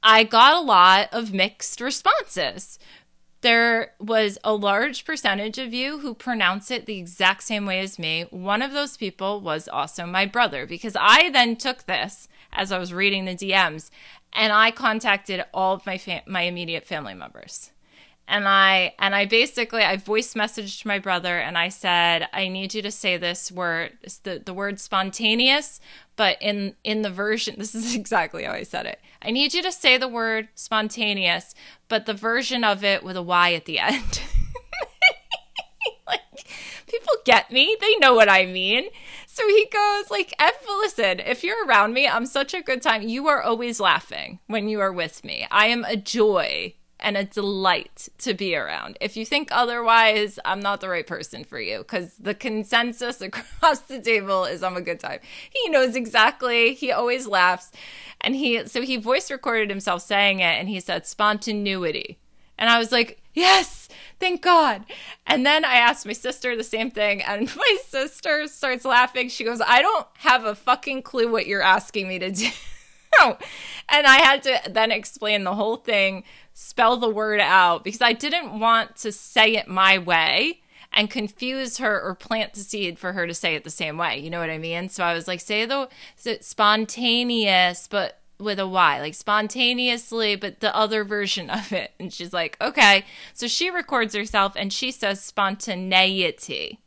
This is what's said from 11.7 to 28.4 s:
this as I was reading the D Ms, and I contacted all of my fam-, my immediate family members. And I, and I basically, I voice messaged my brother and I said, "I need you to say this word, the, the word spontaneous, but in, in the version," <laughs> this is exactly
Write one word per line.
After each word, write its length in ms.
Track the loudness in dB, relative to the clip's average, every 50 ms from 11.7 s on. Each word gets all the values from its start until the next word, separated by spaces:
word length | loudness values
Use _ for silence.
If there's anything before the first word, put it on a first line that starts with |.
| -6 -6 -6
this 400 | -6 -4 -4 -4 -6 -8 -14 -20 -20 _ -20 -20 _ -6
as 180 | -6 -4 -4
I 60 | -4
was 160 | -6 -6 -6 -4
reading 320 | -2 0 0 0 -2 -4
the 80 | -6 -8
D 140 | -8 -4
Ms, 420 | 0 2 2 2 2 -2 -8 -16 -18 _ -20 -20 -20 -20 -20 _ _ -2
and 200 | 0 0 2 4
I 160 | 4 4 4
contacted 760 | 2 0 -2 -2 -2 0 0 0 0 0 -2 -6 -6 -6 -6 -6
all 220 | -4 -2 0 0 0
of 120 | -2 _
my 100 | -8 -8
fam-, 240 | -8 -8 -8 -10 -10 -8
my 140 | -6 -4 -2
immediate 440 | -2 -2 -4 -6 -8 -8 -8 -10 -8
family 300 | -8 -10 -8 -8 -10 -14
members. 560 | -14 -16 -18 _ -20 -20 -16 -16 -16 -16 -16 _ _ _ _ _ -20 -20 _ _ _ _
And 200 | -4 -2 0 2
I, 480 | 4 4 6 6 6 6 4 2 0 -2
and 160 | -2 -2 0 2
I 140 | 0 0
basically, 560 | 2 4 2 2 2 0 -6 -6 -2 0 0 2
I 140 | 2 2
voice 360 | -2 -2 -2 -2 -2 -2 -2 -4
messaged 500 | -4 -4 -4 -4 -8 -10 -10 -12 -10 -6
my 140 | -4 -4
brother 400 | -4 -2 -2 -4 -2 -2 -2 -2
and 220 | -2 -4 -2 -2 -2
I 100 | -2 -2
said, 580 | -4 -6 -2 0 2 2 4 2 2 0 -2 -4 -4
"I 140 | -4 -4
need 260 | -4 -4 -8 -8 -8 -8
you 80 | -8
to 80 | -8 -8
say 280 | -10 -4 -2 -2 -2
this 340 | -2 -2 -6 -6 -6 -8 -10
word, 480 | -6 -4 -4 -2 -2 -4 -4 -8 _ _ -16 -16 -16 -12 _
the, 180 | -10 -10 -10 -10
the 80 | -12
word 280 | -10 -6 -6 -6 -6 -8
spontaneous, 1000 | -8 -2 -2 -2 -2 -2 -6 -2 -2 0 2 2 4 4 2 2 0 -6 -14 -16 -20 -20 -20 -20 _ _ _
but 260 | 0 0 0 0 0
in, 320 | -2 -4 -4 -2 -4 -6 -8 _ _
in 200 | -4 -4 -2 -4
the 80 | -4
version," 420 | -4 -4 -4 -2 -2 -2 -4 -8 -8
<laughs> 40 | -10
this 160 | -10 -10 -8
is 180 | -8 -6 -4 -4
exactly 520 | -6 -4 0 0 0 0 -2 -6 -8